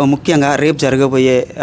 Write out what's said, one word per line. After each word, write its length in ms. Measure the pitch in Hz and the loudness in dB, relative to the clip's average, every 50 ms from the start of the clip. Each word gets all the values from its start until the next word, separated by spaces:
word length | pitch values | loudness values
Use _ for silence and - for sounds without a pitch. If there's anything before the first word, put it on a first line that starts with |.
ముఖ్యంగా 540 | 143 135 143 139 - 180 165 147 139 143 143 | 0 0 0 0 0 0 0 2 2 0 0
రేపు 240 | 135 147 156 151 139 | 0 0 -2 0 0
జరగబోయే, 680 | 147 131 131 131 139 131 135 131 131 131 127 123 123 - - - | -2 -2 0 0 0 0 2 2 2 2 2 0 -2 -4 -6 -4